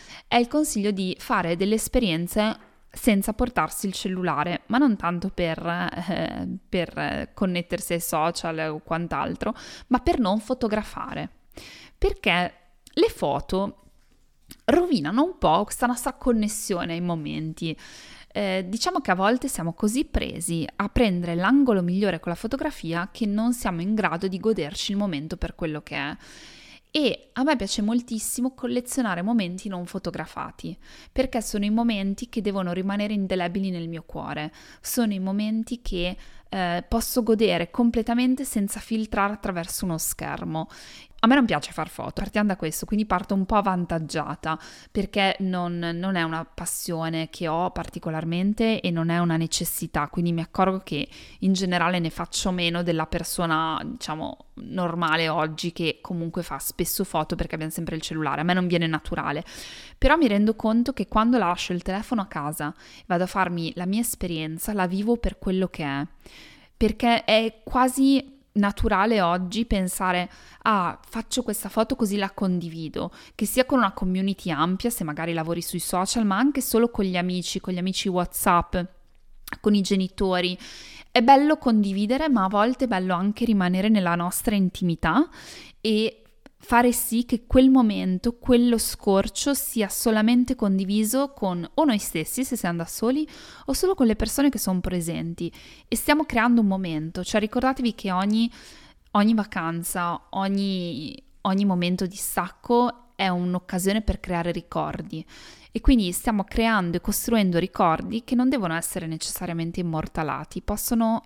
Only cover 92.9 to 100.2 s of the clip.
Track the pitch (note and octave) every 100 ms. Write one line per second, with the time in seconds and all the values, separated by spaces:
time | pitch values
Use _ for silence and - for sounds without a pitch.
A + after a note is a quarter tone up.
92.9 | - A3+ C#4 D#4 - - - - C4+ F#4
93.9 | F#4+ A#3+ G#3+ A3 - C#4 A3+ - F#3 F3+
94.9 | F3+ E3 D#3+ E3 E3+ F3+ - - - _
95.9 | A3 - D4 D#4 A#3+ A#3 A#3+ G#3 F#3+ F#3
96.9 | D#3 D#3+ F3+ F3+ G#3+ G#3+ B3 C4 C4 A#3+
97.9 | - G3+ F3+ G3+ A3 A#3 - - - -
98.9 | _ _ G#3 G#3 A3+ G3+ G3 E3 E3+ E3+
99.9 | F#3 F3 E3+